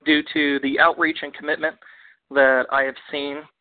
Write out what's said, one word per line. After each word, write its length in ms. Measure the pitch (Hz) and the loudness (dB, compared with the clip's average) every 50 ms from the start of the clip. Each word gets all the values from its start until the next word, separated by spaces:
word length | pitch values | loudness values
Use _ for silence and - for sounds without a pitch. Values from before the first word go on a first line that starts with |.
| _ | _
due 160 | - 156 151 151 - - | 2 0 0 0 -2 -2
to 260 | 156 151 143 143 139 135 | 0 0 0 0 0 -2
the 160 | 139 139 - | -2 0 4
outreach 380 | 151 170 160 - 170 160 160 - | 2 2 4 2 -2 -2 -2 -6
and 120 | - 143 135 | -8 -12 -12
commitment 420 | - - 147 156 156 156 156 160 _ _ - - - - - _ _ _ _ | -10 -6 -6 -6 -4 -4 -6 -6 _ _ -20 -20 -20 -20 -20 _ _ _ _
that 360 | 135 139 135 131 131 127 127 127 | 2 4 6 6 6 4 2 0
I 120 | - 135 135 | 0 -2 -2
have 120 | 135 131 - - - | -2 -4 -10 -16 -10
seen 280 | - 147 143 143 143 147 151 151 _ _ | -8 -6 -6 -6 -8 -10 -12 -16 _ _